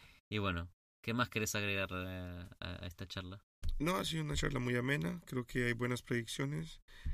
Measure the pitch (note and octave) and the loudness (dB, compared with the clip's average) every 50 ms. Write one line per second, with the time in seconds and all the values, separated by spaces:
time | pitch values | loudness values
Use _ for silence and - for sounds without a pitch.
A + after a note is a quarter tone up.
0 | - - - - _ _ G#2 G#2+ G2+ F#2+ F2 E2+ E2 F2 - _ _ _ _ _ | -20 -20 -20 -20 _ _ 0 2 2 4 2 2 0 -4 -8 _ _ _ _ _
1 | - A#2 A#2 B2 A#2+ - - A2 A2 G#2 - G#2+ G2+ G2+ G2 G2 F#2+ F#2 F#2 F#2 | -4 0 2 2 2 2 2 0 0 2 2 2 2 2 2 2 2 0 0 -2
2 | F2+ F#2 F#2 F#2 F2+ F2+ F2 F2 F2+ - - - - F2 F2 - F2+ F2 E2+ - | -2 -2 -4 -4 -6 -6 -6 -8 -10 -12 -10 -8 -8 -6 -6 -6 -8 -8 -8 -8
3 | G2 F2+ - G2 F#2 F2+ F#2+ G2+ - _ _ _ - - - - C#3+ E3 F#3 G3 | -10 -8 -6 -8 -8 -8 -10 -14 -16 _ _ _ 0 0 2 2 2 2 2 2
4 | - D3+ D#3+ D#3+ D#3 D3 C#3+ C#3 D3 D3+ C#3 B2+ B2 B2 B2 B2 B2 C3 C#3+ D3+ | 0 0 0 0 0 0 0 2 2 2 2 2 2 2 2 2 4 2 2 2
5 | D#3+ F3 F3+ E3+ - - C#3 B2+ A#2+ - - B2+ B2 A#2+ A#2+ A#2 B2 B2 B2 A#2+ | 2 -2 -2 -4 -8 -6 -4 -4 -4 0 0 2 4 4 2 2 2 0 0 -2
6 | - - B2+ A#2+ A2+ - - - C#3 C#3 D3 D#3 D#3+ D#3+ - - - - - - | 0 0 0 0 0 -2 -2 -2 0 0 0 -2 -4 -6 -8 -14 -18 -20 -20 -4
7 | - D3+ | -2 0